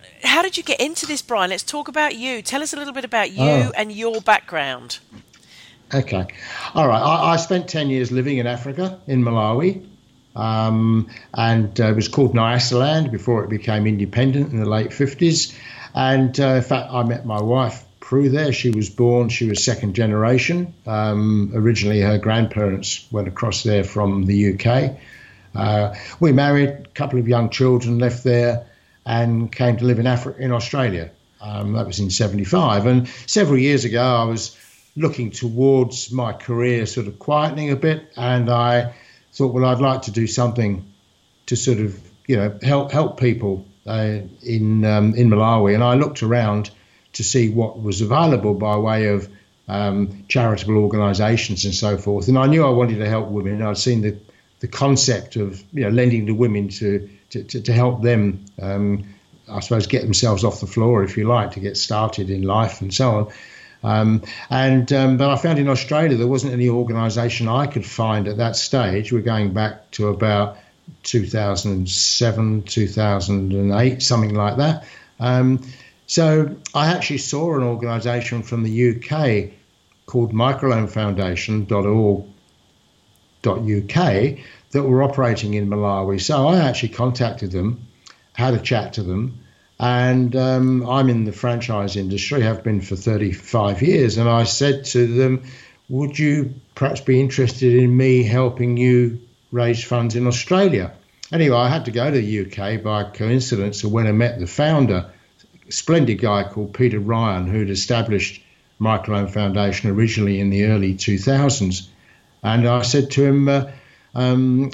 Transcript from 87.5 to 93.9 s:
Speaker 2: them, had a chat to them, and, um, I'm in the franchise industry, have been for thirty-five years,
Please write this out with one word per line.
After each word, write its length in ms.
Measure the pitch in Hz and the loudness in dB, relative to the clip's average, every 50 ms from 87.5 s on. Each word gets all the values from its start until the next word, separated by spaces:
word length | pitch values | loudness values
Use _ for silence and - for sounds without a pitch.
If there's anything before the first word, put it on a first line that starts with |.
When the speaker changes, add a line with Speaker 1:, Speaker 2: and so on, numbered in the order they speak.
Speaker 2:
them, 360 | 92 92 90 110 123 - - - _ _ _ - - _ _ _ - | -4 -2 -2 -2 -4 -6 -10 -18 _ _ _ -20 -20 _ _ _ -4
had 200 | - 120 131 123 | -2 0 0 0
a 60 | 104 | 0
chat 340 | - - 131 107 101 - - | 0 0 -2 -2 -2 -4 -8
to 100 | 113 95 | -8 -6
them, 360 | 87 90 98 110 127 120 - - - _ _ _ _ _ - | -4 -4 -4 -4 -6 -8 -12 -20 -20 _ _ _ _ _ -4
and, 560 | 120 120 123 123 123 127 127 127 127 120 123 | -2 0 2 2 2 2 2 2 2 0 0
um, 520 | 131 127 131 131 127 131 131 131 127 120 | 0 0 2 2 2 2 2 2 0 0
I'm 220 | 120 127 135 135 127 | 0 0 2 4 4
in 140 | 120 113 110 | 2 2 0
the 80 | 107 | -4
franchise 640 | 98 - - 120 120 117 113 120 110 104 101 98 92 | -4 -4 -4 -4 -2 -2 -4 -4 -4 -2 -2 -4 -4
industry, 460 | 101 98 95 98 98 - - 147 139 | -4 -4 -4 -4 -4 -4 -2 0 0
have 220 | 113 110 110 92 - | 2 2 0 -2 -2
been 180 | 117 107 98 | -2 -2 -2
for 140 | 95 - 98 | -2 -4 -6
thirty-five 840 | 92 - 117 110 101 104 95 87 - - - - 113 104 101 98 90 | -4 -2 0 0 0 0 -2 -4 -6 -6 -4 0 0 0 0 0 0
years, 360 | 131 175 | 2 2